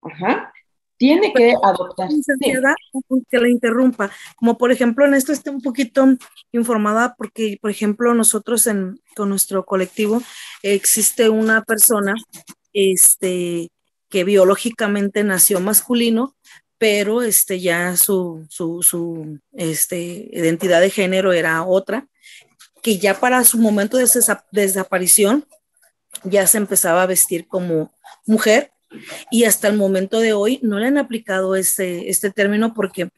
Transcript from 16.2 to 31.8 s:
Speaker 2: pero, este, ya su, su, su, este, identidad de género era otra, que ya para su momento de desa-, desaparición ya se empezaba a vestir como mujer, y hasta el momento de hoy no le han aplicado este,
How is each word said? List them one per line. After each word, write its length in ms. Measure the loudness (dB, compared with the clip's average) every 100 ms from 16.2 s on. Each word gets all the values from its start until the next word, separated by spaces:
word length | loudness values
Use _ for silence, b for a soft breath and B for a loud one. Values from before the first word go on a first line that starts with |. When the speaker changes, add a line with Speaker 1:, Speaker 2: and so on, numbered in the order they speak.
| -2 _ b b _ _
Speaker 2:
pero, 440 | 0 0 0 -2
este, 380 | 0 0 0 -2
ya 360 | -2 -2 -2 -2
su, 500 | 0 0 -2 -8 -16
su, 320 | -8 -8 -4
su, 580 | -4 -2 -6 -8 -12 -14 _
este, 760 | -8 -6 -4 -4 -6 -8 -12 -12
identidad 500 | -2 -2 0 2 4
de 80 | 4
género 440 | 2 0 0 2
era 300 | 0 0 -2
otra, 440 | 0 0 0 -8 -8 _ b b b b b _
que 160 | -2 0
ya 220 | 2 2
para 240 | 2 2
su 140 | 2 2
momento 400 | 2 2 0 0
de 60 |
desa-, 420 | 2 2 0 -2 _
desaparición 960 | -2 0 -2 -4 -4 0 2 4 2 -2 _ _ _ _ _ _ -14
ya 240 | -2 0 2
se 100 | 0
empezaba 460 | 0 -2 0 2
a 40 | 2
vestir 400 | 0 -2 -4 -6
como 460 | -6 -2 -4 -4 _ B B 0
mujer, 460 | 0 4 2 0 _ _ B B B B
y 120 | 2
hasta 240 | 2 2 0
el 80 | 2
momento 440 | 0 0 -2 0
de 120 | 0
hoy 280 | 2 0 0
no 180 | -2 -2
le 80 | 0
han 100 | 0
aplicado 580 | -2 -6 -4 -4 -2 -2
este, 540 | -2 -2